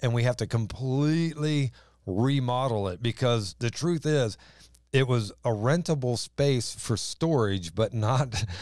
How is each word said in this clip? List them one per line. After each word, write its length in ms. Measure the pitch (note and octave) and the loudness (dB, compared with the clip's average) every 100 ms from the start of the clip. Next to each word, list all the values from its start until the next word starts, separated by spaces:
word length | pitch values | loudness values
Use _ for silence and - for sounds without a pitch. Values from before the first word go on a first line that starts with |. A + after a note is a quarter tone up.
and 100 | B2 | 0
we 120 | A#2+ | 2
have 120 | A#2+ - | 2 0
to 80 | A2 | -2
completely 1300 | A#2+ G#2+ - C3 C3 D3+ E3 E3 D3+ D3+ D3+ C3 - - _ - | -2 -2 -4 -2 0 2 2 0 -2 -2 0 0 -4 -18 _ -4
remodel 800 | F#2+ B2+ C#3+ B2 B2 C3 A2 G2 | 0 2 2 0 0 0 0 -2
it, 140 | F2+ | -2
because 520 | A#2 - B2+ A#2 G2+ - | -4 0 2 2 0 -4
the 120 | A#2 | -4
truth 340 | - E3 E3 | -2 -2 0
is, 320 | D3+ D3 A#2 - - - - - _ | 0 2 0 -4 -16 -20 -20 -20 _
it 160 | C3+ C3 | 0 2
was 240 | B2 G#2 - | 2 0 -4
a 40 | B2+ | -4
rentable 680 | A2 A#2 E3+ E3+ D3+ B2+ A#2 | 0 2 0 0 -2 0 -2
space 560 | - - C#3+ B2+ - | -4 0 2 2 -2
for 220 | - - A2 | -8 -4 -2
storage, 760 | - - E3 D3 G#2+ F#2+ E2+ | -4 -4 0 2 2 0 -2
but 200 | E2 A2 | 0 0
not, 500 | A#2+ G#2+ B2+ C3+ G#2+ G2+ F2 | 2 0 2 0 -2 -6 -6